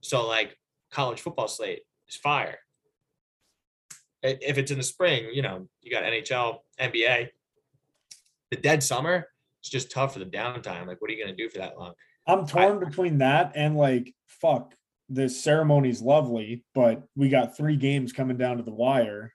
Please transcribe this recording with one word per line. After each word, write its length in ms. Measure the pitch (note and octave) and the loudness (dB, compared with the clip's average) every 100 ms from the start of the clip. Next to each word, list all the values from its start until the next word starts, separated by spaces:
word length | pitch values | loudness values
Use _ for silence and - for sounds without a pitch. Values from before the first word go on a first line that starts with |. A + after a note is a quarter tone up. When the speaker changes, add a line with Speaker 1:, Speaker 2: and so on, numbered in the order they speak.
Speaker 1:
So, 240 | - C3 A2+ | -2 -2 0
like, 300 | A2+ G#2 - _ _ _ | -2 -2 -8 _ _ _
college 300 | - C3 A2+ | -4 -4 -4
football 260 | - - A2 | -8 -4 -6
slate 360 | - G#2 F2 - _ _ | -4 -6 -8 -12 _ _
is 60 | - | -6
fire. 420 | C#3+ C#3+ F#2 - _ _ _ _ _ _ _ _ _ _ _ _ _ - _ _ | -2 -2 -2 -10 _ _ _ _ _ _ _ _ _ _ _ _ _ -20 _ _
I-, 140 | C3 C3+ | -4 -2
if 160 | C3+ C#3 | -2 -2
it's 140 | C#3 | -2
in 60 | C3+ | -4
the 60 | |
spring, 460 | B2 - F3+ C3+ A2+ | -6 0 0 0 -2
you 80 | A#2+ | -4
know, 240 | A#2+ F#2 F#2+ _ | -4 -6 -14 _
you 100 | A#2 | -6
got 120 | A#2 | -4
N 100 | F#2 | -2
H 180 | A2+ A2 | -4 -2
L, 340 | B2+ A#2 A2+ _ _ | -2 -2 -4 _ _
N 120 | B2+ | -4
B 140 | A#2 A#2 | 0 2
A. 260 | B2 A#2+ _ _ _ _ _ _ _ _ - _ _ _ A#2+ | 2 -2 _ _ _ _ _ _ _ _ -20 _ _ _ -2
the 60 | |
dead 220 | C#3+ D#3 | 2 2
summer, 440 | C3+ B2 D3+ F3+ E3 _ _ _ | 2 -2 0 -2 -4 _ _ _
it's 80 | - | -8
just 220 | C3 - | -8 -6
tough 220 | C3+ C3+ | -2 -2
for 60 | G2 | -4
the 60 | F#2 | -10
downtime. 640 | F#2+ A#2+ B2 G#2 F2 F2+ | -6 -6 -8 -10 -10 -12
Like, 140 | F2+ | -10
what 80 | G#2+ | -8
are 40 | |
you 100 | A2 | -8
gonna 120 | G#2 F#2 | -8 -8
do 140 | A2+ | -8
for 100 | G2 | -8
that 180 | F#2 - | -12 -12
long? 160 | F2 F2+ _ _ - | -16 -18 _ _ 0
Speaker 2:
I'm 180 | F#3+ D#3+ | 2 2
torn 300 | F3 F#3+ G#3 | 4 4 4
Speaker 1:
I 80 | F3+ | -4
Speaker 2:
between 320 | D3 F3+ D3+ | -2 0 4
that 340 | C3 D3 D3 D3 | 4 4 2 0
and, 200 | D3+ D3+ | 0 4
like, 380 | C#3+ B2+ A#2+ _ _ | 4 2 -2 _ _
fuck, 460 | - E3 C3 - _ _ _ _ | -2 2 2 -2 _ _ _ _
this 340 | C3 C3 B2+ | -2 -2 -2
ceremony's 580 | - D3+ D#3 D3 C3+ A2 | 2 4 6 6 4 0
lovely, 640 | A2+ D3 C3+ A#2+ G#2+ A#2+ _ | 4 4 4 -4 -4 -10 _
but 300 | - A#2+ A2 - - | 4 4 4 -6 0
we 140 | C#3 | 4
got 280 | C3 A#2+ - | 4 2 -2
three 180 | D3+ D3+ | 0 2
games 380 | C3+ C#3 B2 | 2 0 -2
coming 240 | - C3 B2 | -4 -2 0
down 200 | B2+ B2 | -2 -2
to 60 | |
the 100 | A2+ | -6
wire. 600 | G#2+ B2 C3+ A2 G#2 A2+ | -2 2 4 2 -2 -12